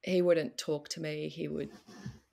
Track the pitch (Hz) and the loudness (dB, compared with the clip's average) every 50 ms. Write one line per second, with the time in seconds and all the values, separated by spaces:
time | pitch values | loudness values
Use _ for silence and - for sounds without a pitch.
0 | - 190 185 180 180 175 170 165 151 - - - - - 151 147 147 - - 165 | 0 2 4 4 6 6 6 4 4 0 -4 -6 -2 -2 -2 -2 -2 -8 -8 -6
1 | 160 151 151 151 151 156 151 156 160 147 151 151 143 - - - _ - - - | -4 -4 -4 -4 -6 -6 -4 -6 -6 -4 -2 -4 -6 -6 -10 -18 _ -20 -20 -12
2 | - - - - _ _ | -12 -12 -12 -12 _ _